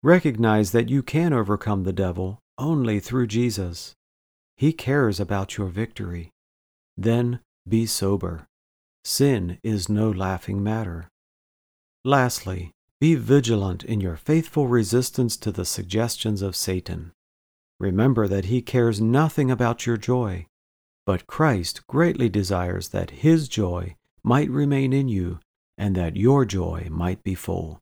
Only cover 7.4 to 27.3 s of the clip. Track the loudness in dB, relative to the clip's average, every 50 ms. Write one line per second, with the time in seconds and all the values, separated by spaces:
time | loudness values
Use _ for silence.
7.4 | _ _ _ _ _ 0 0 0 2 0 -2 -2 0 0 0 0 -2 -6 -8 -10
8.4 | -14 _ _ _ _ _ _ _ _ _ _ _ _ -6 0 2 2 4 4 2
9.4 | 0 -4 -6 -6 -4 -2 -2 -2 -2 -2 0 0 2 0 0 -2 -2 -4 -4 -4
10.4 | -6 -6 -4 -2 -2 -2 -2 -4 -4 -6 -8 -10 -12 -16 _ _ _ _ _ _
11.4 | _ _ _ _ _ _ _ _ _ _ _ _ _ 2 4 4 4 2 0 -4
12.4 | -6 -6 -6 -6 -8 -12 _ _ _ _ _ _ 4 4 4 4 4 4 4 4
13.4 | 6 4 0 2 2 -2 -4 -6 -6 -4 -2 -2 -2 -2 -4 -6 -2 0 0 0
14.4 | 0 0 -2 0 0 4 4 2 2 4 2 0 0 0 -2 -2 0 0 -2 -4
15.4 | -4 -4 -4 -4 -4 -4 -4 -6 -8 -4 -2 -2 -2 -2 -4 -4 -4 -2 -2 -2
16.4 | -4 -4 -4 -4 -4 -2 -2 -4 -4 -6 -10 -10 -10 -14 _ _ _ _ _ _
17.4 | _ _ _ _ _ _ _ _ -2 0 2 4 4 4 4 2 2 2 0 -2
18.4 | 0 0 -2 -2 -2 0 0 2 2 2 2 2 0 2 2 2 2 2 0 0
19.4 | 0 0 2 0 0 0 0 -2 -2 -2 -2 -2 0 0 0 0 0 -2 -4 -6
20.4 | -10 _ _ _ _ _ _ _ _ _ _ _ _ -2 -2 -2 -2 -8 -2 2
21.4 | 2 2 2 0 -2 -4 -8 -10 _ -4 0 2 2 2 2 2 0 0 2 0
22.4 | 0 0 0 -2 0 -2 -4 -6 -6 -4 -4 -4 -4 -4 -8 0 4 4 4 4
23.4 | 2 -2 -2 -2 -2 0 -2 -4 -6 -8 -10 _ _ _ _ _ _ 2 2 2
24.4 | 2 0 0 0 0 2 2 0 0 2 2 0 0 0 0 -2 -2 -4 -6 -10
25.4 | _ _ _ _ _ _ _ -4 -2 0 0 0 0 -2 -2 2 4 4 4 4
26.4 | 2 2 0 -2 -2 -2 -4 -6 -8 -6 -4 -2 -2 -2 -2 -4 _ -6